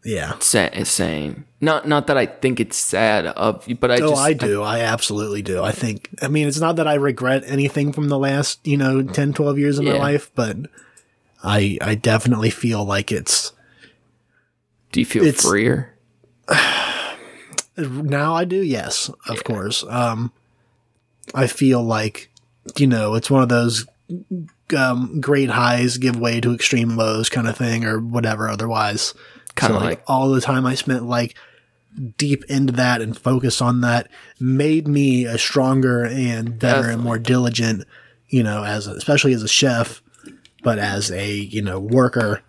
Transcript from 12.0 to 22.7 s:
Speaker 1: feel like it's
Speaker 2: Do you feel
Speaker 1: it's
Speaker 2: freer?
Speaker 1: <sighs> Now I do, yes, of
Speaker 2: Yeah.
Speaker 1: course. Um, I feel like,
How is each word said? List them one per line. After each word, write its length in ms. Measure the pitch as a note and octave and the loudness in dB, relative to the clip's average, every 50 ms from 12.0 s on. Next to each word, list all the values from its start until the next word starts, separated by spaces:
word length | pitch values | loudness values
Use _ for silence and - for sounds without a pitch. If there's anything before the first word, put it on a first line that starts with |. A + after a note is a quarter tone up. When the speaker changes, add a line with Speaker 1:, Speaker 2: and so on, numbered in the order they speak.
| - - A2 A2+ - B2 B2 G#2+ G#2+ A2 | 2 2 2 2 2 2 0 2 2 0
Speaker 1:
feel 340 | - - - A#2+ A2+ G#2 G#2 | 0 0 -2 -2 0 -2 -2
like 260 | G2 G2 G2 G2+ - | -2 -2 -2 -2 -2
it's 400 | A2 F#2+ - - - - - - - _ _ _ _ _ - - _ _ _ _ _ _ _ _ _ _ _ _ _ _ _ _ _ _ _ _ - | -4 -4 -2 0 -2 -2 -2 -4 -10 _ _ _ _ _ -20 -20 _ _ _ _ _ _ _ _ _ _ _ _ _ _ _ _ _ _ _ _ 0
Speaker 2:
Do 60 | B2 | 0
you 40 | B2 | 0
feel 200 | - - A2 A2+ | 0 2 2 4
Speaker 1:
it's 160 | D#3 C3+ - | 4 4 2
Speaker 2:
freer? 520 | - - F#2+ G2+ A2 A#2+ B2+ C#3 C3 - _ _ _ _ _ _ _ _ _ _ _ | 2 2 2 2 2 2 0 0 -4 -8 _ _ _ _ _ _ _ _ _ _ _
Speaker 1:
<sighs> 100 | - - - - - - - - - - - - - - - - - - - - - - - - _ _ | 0 0 2 2 2 0 -2 -4 -6 -6 -8 -8 -10 -12 -16 -18 -20 -20 -20 -20 -10 -8 -10 -10 _ _
Now 580 | - D#3+ C3+ B2 C#3 D3+ D3 C#3 C#3+ D3 D#3 E3 | -6 -6 -6 -4 -6 -4 -2 -2 0 0 0 0
I 100 | E3 F3+ | -2 -2
do, 160 | F3 F#3 F#3+ | -2 -2 -2
yes, 480 | G3 D#3+ C3 A2 - - - - - - - _ - | -2 -2 -2 -4 -4 -4 -4 -6 -6 -6 -10 _ -10
of 80 | - A2+ | -8 -8
Speaker 2:
Yeah. 40 | A2 - | -8 -6
Speaker 1:
course. 400 | - A#2 G#2 F#2+ G#2 G#2 - - G2 | -6 -6 -4 -4 -4 -4 -6 -6 -4
Um, 420 | A2+ B2 B2 A#2 A2+ A2+ A#2+ B2 _ _ _ _ _ _ _ _ _ _ _ _ _ _ _ _ _ _ - - - | -2 -2 0 0 -2 -2 -4 -6 _ _ _ _ _ _ _ _ _ _ _ _ _ _ _ _ _ _ -20 -10 -2
I 140 | - C3+ | 0 0
feel 360 | A#2 - - C#3 C3+ B2+ B2 A#2+ | 0 2 2 4 4 4 4 2
like, 460 | A2+ A2+ G#2+ G#2+ G#2+ - - - _ _ _ _ _ _ _ _ A#2+ | 0 0 0 -2 -4 -6 -8 -18 _ _ _ _ _ _ _ _ -14